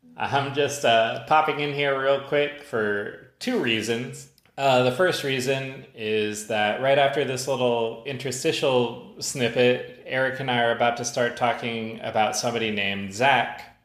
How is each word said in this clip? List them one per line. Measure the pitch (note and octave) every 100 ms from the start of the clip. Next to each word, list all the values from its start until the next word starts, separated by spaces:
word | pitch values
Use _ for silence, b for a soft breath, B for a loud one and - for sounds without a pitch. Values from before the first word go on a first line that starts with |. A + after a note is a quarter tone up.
| _ -
I'm | G#2+ C#3 C#3
just, | C3+ C#3+ -
uh, | B2 A#2 A2+ B2 -
popping | D#3 D#3 C#3+
in | D3
here | C#3+ C#3+ C3+
real | C3+ C#3
quick | C3+ D3 D3 -
for | - A#2+ G#2+ G#2 G#2+ - - _
two | - B3
reasons. | C3 A2 G#2 A#2 C3+ - - _ _ -
Uh, | C#3 B2+
the | B2+
first | B2 F#3 -
reason | C#3 C3 B2+ C3+ C3+ C3+ A#2
is | - G#2+ G#2+ G#2+ G#2 -
that | A2 G#2 G#2+
right | C3 C#3
after | C3+ D3
this | C3 C3 B2+
little | C3 B2 A#2+ A2+ A2+ C#3
interstitial | C3 C3+ B2+ D#3+ - D3 B2+ A#2 A#2+ - -
snippet, | - C#3 A#2+ B2+ B2 B2 - - -
Eric | C3 C3 B2
and | C3+
I | A#2+
are | A#2
about | A#2 A#2+ A#2+
to |
start | A#2+ - A#2+ -
talking | B2 A2+ B2 A2+ A2+ A2
about | A#2 A2 G#2+ G#2+
somebody | B2 A2+ A2
named | G#2 G2 G2 G2
Zach. | G2 C3 B2+ - - - _